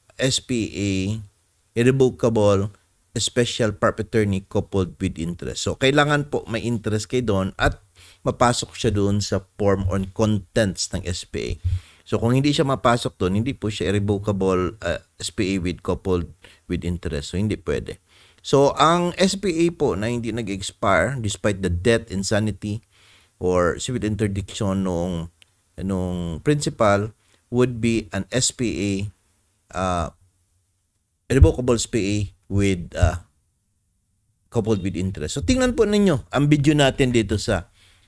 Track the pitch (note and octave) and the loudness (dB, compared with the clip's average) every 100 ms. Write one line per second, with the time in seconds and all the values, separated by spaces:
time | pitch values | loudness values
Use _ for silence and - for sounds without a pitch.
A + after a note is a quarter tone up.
0 | _ - C3 - - B2 G2 D2 G2+ F#2+ | _ -4 -2 -2 -2 -2 -2 -2 -2 0
1 | F#2+ A2 G#2 _ _ _ _ A2+ B2 C3+ | -2 -4 -10 _ _ _ _ 2 4 4
2 | B2+ - A#2+ A2 G#2 G2 G#2+ - _ _ | 2 2 2 4 4 4 0 -6 _ _
3 | _ A2+ - B2+ A#2+ - A2 - A2+ - | _ -6 -2 0 -2 0 -2 0 0 0
4 | G#2 A2+ G#2 F#2+ - G#2 - G2 F2 - | -2 0 2 0 -2 -4 -2 -2 -2 -2
5 | F#2 D2+ E2 E2+ C2 C2 G2 - C3+ D3 | -4 -4 -6 -6 -8 -6 -6 0 2 4
6 | D3 D3 C#3+ C3 - A2 A2 A#2 A2+ G#2+ | 4 2 0 -4 -4 -4 -2 -4 -2 -4
7 | - B2+ A2+ F#2+ F#2+ - C#3 - _ - | -2 -2 0 0 0 0 -2 -2 _ -20
8 | - - C3+ - B2 A#2+ - - A#2 G2+ | -20 -8 -6 2 2 2 -4 -4 -2 0
9 | G2 G#2 G2+ F#2+ - - G2 G2 F#2 F#2+ | 0 0 -2 -4 -4 -2 2 2 0 -2
10 | F#2+ - G#2+ G#2 - A#2+ G2+ E2+ - F2+ | -4 0 0 0 -2 0 0 -2 -6 -6
11 | E2+ F2+ - C2+ A#1 - - - - - | -6 -8 -8 -8 -6 -6 -2 -4 -4 -20
12 | - G#2+ A#2 C3 D3 D3 C#3 C3+ B2 A#2+ | -6 0 2 2 2 2 0 2 2 2
13 | A2+ - F2+ G2+ B2 - G#2+ G#2 F2 G#2 | 0 -2 0 0 -2 -4 -4 -2 0 0
14 | G2+ G2+ G2+ F#2+ F#2+ F2+ F2+ - F2 D2 | 0 0 -2 0 2 2 0 -4 -6 -6
15 | - - - - F#2+ G2 F2 D#2+ - F2 | -8 -12 -8 -4 -2 0 -2 -4 -4 -2
16 | G2 F2+ - - - - - F2 F2 F2 | 0 -2 -2 -10 -20 -18 -6 -4 -4 -4
17 | - D2 - F2+ G#2 F#2 - B1+ - - | -4 -6 -4 -2 -2 -2 -4 -4 -6 -12
18 | _ _ _ _ - C#3 C#3 - D#3 F3 | _ _ _ _ 0 4 4 4 4 4
19 | F3 E3 F#3+ G3 G3 D#3+ E3+ E3+ C#3 F2+ | 0 0 0 0 -2 0 0 0 -2 0
20 | A2 A#2+ A#2 A2+ G2+ G2 - - G#2+ F2 | -2 -4 -4 -6 -6 -8 -10 -4 2 4
21 | G2+ C3+ G#2 - G#2+ F#2+ F#2 F2 A#2 A2+ | 2 0 -4 -2 -2 0 -2 0 2 0
22 | - F#2+ F#2+ G#2 G#2+ F#2+ G#2+ G#2+ - _ | 0 -6 -2 0 0 -4 -6 -8 -10 _
23 | _ - _ - F2+ F2+ E2+ - - D2 | _ -20 _ -4 0 2 2 0 -4 -4
24 | G#2+ G#2 G#2+ G2 G2 - G2+ G2 F#2 E2+ | -2 0 -2 -2 -6 -4 -2 0 0 0
25 | F2+ E2+ E2 - _ _ _ - G2 F#2 | -2 -4 -6 -12 _ _ _ -10 -4 -2
26 | F2+ F2+ E2+ D2+ D3 D3 D3 - G#2+ G2+ | -2 -4 -4 -4 -2 -2 -2 2 4 4
27 | A2 - _ _ _ B2 B2 A#2 A#2 A2+ | 0 -10 _ _ _ 0 2 0 0 0
28 | F#2+ G2 - B2 - - A2+ D2 G2+ G2 | -2 -6 -4 -2 -2 -2 -4 -2 -2 -2
29 | G#2 - _ _ _ _ _ F2 F#2 F2 | -6 -10 _ _ _ _ _ -4 -2 -2
30 | D#2 - _ _ _ _ _ _ _ _ | -4 -10 _ _ _ _ _ _ _ _
31 | _ _ - C3 D#3+ - B2 A#2 - A#2+ | _ _ -2 4 6 6 2 0 0 -2
32 | G2 G#2 G2+ - - G2 G2+ F2+ E2 D#2 | 0 -2 -4 -8 -4 0 2 0 -4 0
33 | E2+ F2 - _ _ _ _ _ _ _ | 0 0 -8 _ _ _ _ _ _ _
34 | _ _ _ _ _ A#2 G#2+ G#2 F#2 E2+ | _ _ _ _ _ -2 0 0 -2 -2
35 | F#2 F#2+ D2+ - - B3+ B3+ A#3 G#3 G#3 | -4 -4 -6 -2 0 2 2 2 2 4
36 | G3+ C3+ - B2 D3 D3+ D3 D3+ C3+ - | 4 2 0 0 4 4 4 4 4 4
37 | C3 A#2 G2 G#2+ - F2+ - _ _ _ | 2 2 2 -2 0 -2 -4 _ _ _